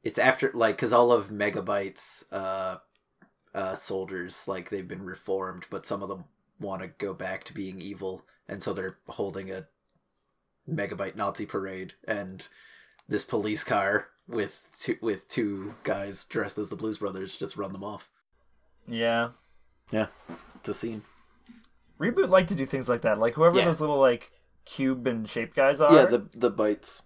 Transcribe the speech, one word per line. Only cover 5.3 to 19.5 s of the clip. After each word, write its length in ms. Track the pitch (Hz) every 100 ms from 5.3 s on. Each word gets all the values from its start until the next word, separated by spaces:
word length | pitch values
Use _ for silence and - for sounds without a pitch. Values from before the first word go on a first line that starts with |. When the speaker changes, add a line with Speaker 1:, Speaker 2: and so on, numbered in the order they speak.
| 135 92 90 -
Speaker 1:
but 160 | 98
some 180 | - 98
of 60 | 98
them 160 | 95 - _ _ _
wanna 300 | 101 95 92
go 240 | - 101
back 320 | 92 95 95
to 80 | -
being 300 | 110 95 92
evil, 420 | 87 95 95 92 _ _ -
and 140 | 98
so 100 | 104
they're 240 | 98 92 - -
holding 420 | - 98 95 95
a 160 | 95 - _ _ _ _ _ _ _ _ _ -
Megabyte 500 | 165 98 92 95 107
Nazi 280 | 101 98
parade, 480 | 104 101 95 92 92 - -
and 400 | 104 95 92 - - - - - _ -
this 140 | 104
police 380 | - 113 107 107
car 460 | - 104 98 104 - _ -
with 420 | 113 98 - -
two, 240 | - - 117
with 260 | 110 95 _
two 460 | - 107 98 101 -
guys 400 | - 101 101 92
dressed 320 | - 117 101 -
as 140 | 98
the 60 | 95
Blues 200 | 110 104
Brothers 400 | 101 95 95 -
just 220 | 95 -
run 160 | 95
them 100 | 95
off. 240 | 101 101 - _ _ _ _ _ _ _ -
Speaker 2:
Yeah. 440 | 117 117 117 120 - _